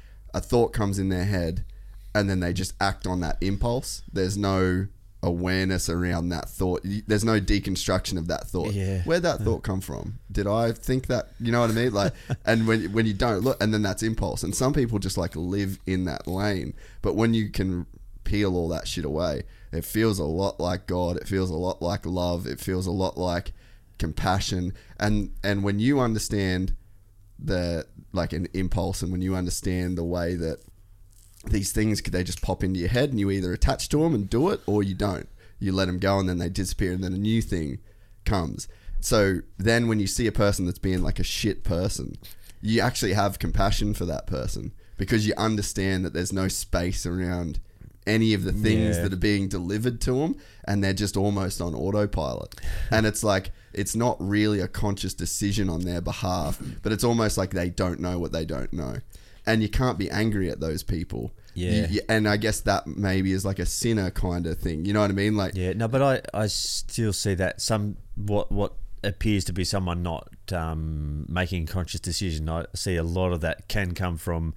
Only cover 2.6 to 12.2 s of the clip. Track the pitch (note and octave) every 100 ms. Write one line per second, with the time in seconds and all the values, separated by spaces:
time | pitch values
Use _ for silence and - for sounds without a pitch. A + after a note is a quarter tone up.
2.6 | F#2+ - G2 F2 F#2 F2+ E2+ - F#2+ G2
3.6 | A#2+ B2 - - - F#2+ F#2 G2+ G2+ F#2+
4.6 | F#2 F#2 G2 - - - F2 F2 F2+ F#2+
5.6 | F#2+ F#2 - E2+ F2+ F2 F2 E2+ - -
6.6 | F#2 F2+ F#2+ G#2 G#2+ G#2+ A2+ G#2+ F#2 G2+
7.6 | G2 F#2 - F#2 - F#2+ E2 D#2 - F2+
8.6 | D#2 G2+ F#2+ F#2+ F2 E3+ F3 - A2 A2+
9.6 | - F#2+ F#2+ B1 - G#2+ - G2+ G2+ A2
10.6 | A#2 A2 - C3 C3+ B2 - - A#2 A#2+
11.6 | A#2 A2 B2 G2+ G2 -